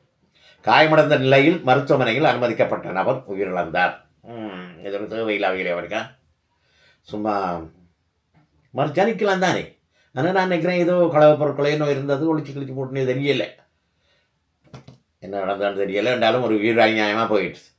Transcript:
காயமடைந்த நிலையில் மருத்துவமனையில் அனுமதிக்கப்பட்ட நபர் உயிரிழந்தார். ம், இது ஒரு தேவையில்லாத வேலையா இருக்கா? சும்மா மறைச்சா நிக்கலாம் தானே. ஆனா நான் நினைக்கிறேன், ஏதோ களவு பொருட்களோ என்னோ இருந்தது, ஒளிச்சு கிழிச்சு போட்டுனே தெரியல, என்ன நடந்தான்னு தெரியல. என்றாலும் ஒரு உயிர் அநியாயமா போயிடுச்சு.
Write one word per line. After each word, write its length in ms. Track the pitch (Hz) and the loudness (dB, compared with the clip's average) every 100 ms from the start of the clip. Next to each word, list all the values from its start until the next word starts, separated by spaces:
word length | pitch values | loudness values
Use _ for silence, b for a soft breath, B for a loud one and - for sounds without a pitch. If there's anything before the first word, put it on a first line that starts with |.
| _ _ _ b b b | _ _ _ b b b
காயமடைந்த 540 | - 127 156 156 147 143 | 2 4 6 6 4 4
நிலையில் 420 | 131 139 143 180 | 4 6 6 4
மருத்துவமனையில் 600 | 127 131 135 139 120 117 | 2 2 4 2 2 2
அனுமதிக்கப்பட்ட 680 | 151 123 120 113 120 104 101 | 2 2 0 0 0 -2 -6
நபர் 340 | 92 95 131 101 | -4 -2 -4 -6
உயிரிழந்தார். 640 | 98 98 90 82 87 90 - _ _ | -6 -4 -4 -4 -2 -2 -4 _ _
ம், 640 | 110 117 107 92 90 85 | -20 -14 -12 -12 -16 -16
இது 100 | 98 | -10
ஒரு 120 | 101 104 | -8 -8
தேவையில்லாத 480 | 110 113 104 95 | -6 -4 -2 -2
வேலையா 220 | 95 90 87 | -2 -4 -4
இருக்கா? 300 | 85 104 110 - _ _ _ _ _ _ _ _ | -6 -8 -10 -14 _ _ _ _ _ _ _ _
சும்மா 600 | - 107 107 101 92 85 80 - _ _ _ _ _ _ _ _ _ 123 | -14 -6 -4 -2 -4 -6 -10 -18 _ _ _ _ _ _ _ _ _ -6
மறைச்சா 280 | 147 175 | -4 0
நிக்கலாம் 340 | 208 190 208 185 | -2 0 -2 0
தானே. 400 | 180 98 - - _ _ _ | 0 -2 -6 -14 _ _ _
ஆனா 160 | 127 165 | -4 -2
நான் 180 | 190 185 | 0 0
நினைக்கிறேன், 300 | 170 170 180 | 0 0 0
ஏதோ 300 | 175 180 165 | 2 2 2
களவு 220 | 151 151 | 6 6
பொருட்களோ 320 | 147 147 135 143 | 6 0 0 0
என்னோ 240 | 151 147 | 0 0
இருந்தது, 340 | 135 139 139 | -2 -2 -2
ஒளிச்சு 180 | 160 156 | 0 -2
கிழிச்சு 320 | 135 139 135 | -4 -10 -10
போட்டுனே 280 | 131 127 135 | -8 -8 -4
தெரியல, 420 | 127 127 143 127 - - _ _ _ _ _ _ _ _ _ _ _ - - - _ _ | -2 -2 0 -2 -4 -10 _ _ _ _ _ _ _ _ _ _ _ -20 -20 -20 _ _
என்ன 220 | 92 98 | -10 -6
நடந்தான்னு 400 | 95 98 101 98 | -4 -2 -2 -2
தெரியல. 240 | 95 98 | -2 0
என்றாலும் 380 | 110 120 113 127 | 0 0 2 2
ஒரு 120 | 117 107 | 0 0
உயிர் 220 | 110 113 | 2 4
அநியாயமா 460 | 110 110 104 107 113 | 4 2 0 0 0
போயிடுச்சு. 360 | 107 90 - - | 0 -2 -6 -20